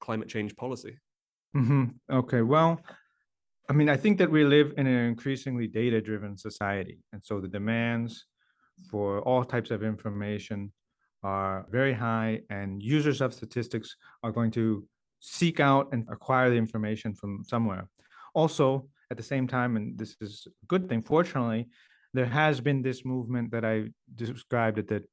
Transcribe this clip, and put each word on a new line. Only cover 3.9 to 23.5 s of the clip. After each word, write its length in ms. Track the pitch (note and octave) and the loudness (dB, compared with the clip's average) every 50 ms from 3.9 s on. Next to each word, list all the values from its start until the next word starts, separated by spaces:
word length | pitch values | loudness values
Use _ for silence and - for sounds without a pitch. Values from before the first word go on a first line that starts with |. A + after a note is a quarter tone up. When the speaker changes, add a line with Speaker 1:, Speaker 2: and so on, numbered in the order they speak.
| C#3+ | 4
Speaker 2:
think 200 | C3 - G#3+ G3+ F#3 | 4 4 4 4 4
that 120 | F3+ D3+ | 4 4
we 140 | D#3 D#3 D3 | 6 6 6
live 280 | C#3+ C#3+ D3 D3 D3 - | 8 8 6 6 4 2
in 100 | C#3+ C3+ | 0 2
an 180 | C3 B2+ B2 A#2+ A#2+ | 2 2 2 2 0
increasingly 580 | A#2 A2+ - C#3 C3+ B2+ - C3+ B2 A#2+ A#2 | -2 -2 -4 -6 -6 -4 -4 -4 -4 -2 -4
data-driven 680 | A2 - G#2+ A#2+ B2 A2+ A2 G2+ G#2+ G#2+ G2+ G#2 G2+ G2+ | -2 -2 0 2 2 2 0 0 -2 -6 -6 -6 -8 -10
society. 640 | - - G#2+ - - G#2 G2 G2+ G2 F#2 F#2 - - _ _ | -12 -12 -12 -8 -4 -2 -2 -2 -2 -4 -8 -12 -18 _ _
And 100 | - G#2 - | -18 -14 -8
so 180 | - G#2+ G2 | -6 -6 -6
the 80 | F#2+ F#2+ | -6 -6
demands 760 | G#2+ G2+ G#2 A2 A2+ A#2 A#2 A#2 A#2 A#2 A#2 A#2 - - - _ _ _ _ _ _ _ _ _ _ - - - | -6 -4 -2 -2 0 0 0 0 0 -2 -4 -6 -8 -14 -20 _ _ _ _ _ _ _ _ _ _ -20 -14 -8
for 300 | A2 G#2 G2+ G2+ G2 G2+ | -6 -4 -2 -2 -2 -2
all 220 | - B2+ B2+ B2+ B2 | 0 2 2 2 2
types 280 | - - A#2+ G#2+ - | 0 -2 -4 -4 -4
of 120 | A#2 G2 A2 | -4 -4 -4
information 880 | A2 G#2+ - - A2 G2+ G2+ G#2 G#2 G#2 G#2 - - G#2+ G2+ G2+ G2+ - _ _ _ _ _ _ _ _ _ - | -4 -6 -6 -6 -8 -6 -6 -6 -6 -6 -6 -8 -8 -10 -10 -10 -12 -14 _ _ _ _ _ _ _ _ _ -8
are 420 | G2 G2 G2 G2 F#2+ F#2+ F#2+ F#2 - | -6 -4 -2 -2 -2 -4 -6 -6 -4
very 240 | G#2+ B2+ C3+ C3+ B2 | 0 2 2 2 0
high, 480 | A2 A#2+ A#2 A2+ A2+ A2 A2 A2 - - - | 0 -2 -2 0 0 0 -2 -2 -4 -6 -8
and 320 | G2+ G2 G2 G2 F#2+ G2+ | -8 -8 -6 -6 -8 -6
users 380 | G2+ A#2 D3+ D3+ D3 D3+ C3 - | -2 0 2 2 4 2 2 2
of 120 | - - - | 0 -2 -2
statistics 640 | - A2+ - - B2 A2+ - - A2 G#2+ - - _ _ - _ _ - | -6 -12 -8 -6 -6 -4 -4 -6 -8 -8 -10 -16 _ _ -20 _ _ -6
are 80 | A2+ | -4
going 200 | A2 A#2+ A#2 A2 | 0 0 0 0
to 360 | A2 A#2 A2+ A2 G#2+ G2+ - - _ _ _ _ _ _ | 2 2 2 2 0 -2 -4 -12 _ _ _ _ _ _
seek 400 | - - - - F3+ E3 E3 - | -16 -8 -2 2 2 2 4 4
out 300 | C#3+ C#3 C3+ C#3 C#3 - | 6 6 6 4 2 0
and 160 | C3 A#2 A2+ - | -2 -4 -4 -6
acquire 400 | A#2 - - - C3 B2+ B2+ B2 | -10 -8 -2 0 2 4 4 4
the 60 | A#2+ | 4
information 580 | A#2 A2+ A2+ - A2 G#2+ G#2 A2 G#2+ - A2 G2 | 4 2 0 -2 -2 -2 -2 -4 -4 -6 -8 -8
from 300 | - - G2+ G2 F#2+ - | -8 -8 -8 -8 -10 -6
somewhere. 440 | - A#2+ A#2 A2+ G#2 F#2+ F#2 F#2+ - _ _ _ _ - - - - - | -4 -2 0 0 0 -2 -4 -8 -12 _ _ _ _ -20 -20 -12 -4 0
Also, 540 | D#3+ D#3+ D3+ - - C#3+ C3 C3+ C3+ C3 - _ _ _ - | 2 2 2 2 2 2 2 2 0 -4 -10 _ _ _ -12
at 60 | B2 | -12
the 60 | A#2 G#2+ | -10 -8
same 240 | - C#3 C3 B2+ | -4 -2 -2 -2
time, 280 | B2 C3 B2+ B2 B2 A#2 | 0 0 0 0 0 0
and 220 | G#2+ G#2 - - | -2 -4 -4 -8
this 180 | G2 A2 - - - | -10 -10 -12 -12 -12
is 260 | G#2+ G2 G2+ - - | -14 -14 -14 -16 -20
a 180 | - - _ - | -20 -20 _ -4
good 200 | - F3 F#3+ F#3 | -2 0 0 0
thing, 140 | F#3 A#2+ A2+ | 0 -4 -4
fortunately, 640 | - - D3 D#3+ F3 F3 - C3+ A#2+ A#2 A2 A2+ A#2 - _ _ _ _ _ _ _ _ - | -2 2 2 2 2 2 0 -2 -2 0 -2 -2 -4 -6 _ _ _ _ _ _ _ _ -2
there 120 | C3 B2 | -2 -2
has 360 | A#2+ A#2+ D3+ D#3 D#3 D3 B2 | 0 2 2 4 4 2 2
been 200 | A#2 C#3+ C#3 C3+ | 0 0 0 0
this 220 | B2 C3 B2 B2+ - | 0 -2 -4 -4 -6
movement 480 | B2+ B2+ B2+ A#2+ A#2 B2 A#2+ A#2 A#2 | -4 -4 -4 -4 -2 -2 -2 -2 -2